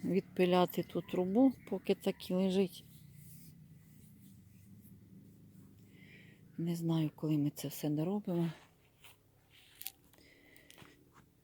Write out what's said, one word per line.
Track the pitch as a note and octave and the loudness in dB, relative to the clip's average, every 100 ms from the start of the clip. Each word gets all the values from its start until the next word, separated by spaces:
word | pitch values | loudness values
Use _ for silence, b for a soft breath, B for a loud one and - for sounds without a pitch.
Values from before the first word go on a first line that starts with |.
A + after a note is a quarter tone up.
відпиляти | - F#3 - - F3+ F3+ F3+ - | -2 0 0 2 4 6 4 0
ту | - F3 | -4 -6
трубу, | - F3+ F#3 G#3+ C4+ - - | -4 -2 2 4 4 2 -6
поки | F#3+ - | -6 -2
так | F#3+ G3 - - | 0 -2 -4 -2
і | |
лежить. | F#3 F#3+ F#3+ F#3 - - - - - - - - - - - - - - - - - - - - - - - - - - - - - - - B B B B B B - - | 0 2 2 0 -4 -20 -20 -20 -20 -20 -20 -20 -20 -20 -20 -20 -20 -20 -20 -20 -20 -20 -20 -20 -20 -20 -20 -20 -20 -20 -20 -20 -20 -20 -20 B B B B B B -14 -4
Не | E3+ E3+ | -2 -2
знаю, | E3 D#3+ D3+ | 0 0 0
коли | - D#3 D3+ | -2 -2 0
ми | D3 | 0
це | - F3 | -2 -8
все | - D3+ | -4 -2
доробимо. | D3+ E3+ G#3 F#3+ E3+ E3+ - - _ _ _ - - _ _ _ - - - - - _ B B B B B B B B B _ - - _ | -2 -2 -2 -2 0 0 -4 -18 _ _ _ -20 -20 _ _ _ -20 -20 -20 -20 -20 _ B B B B B B B B B _ -20 -20 _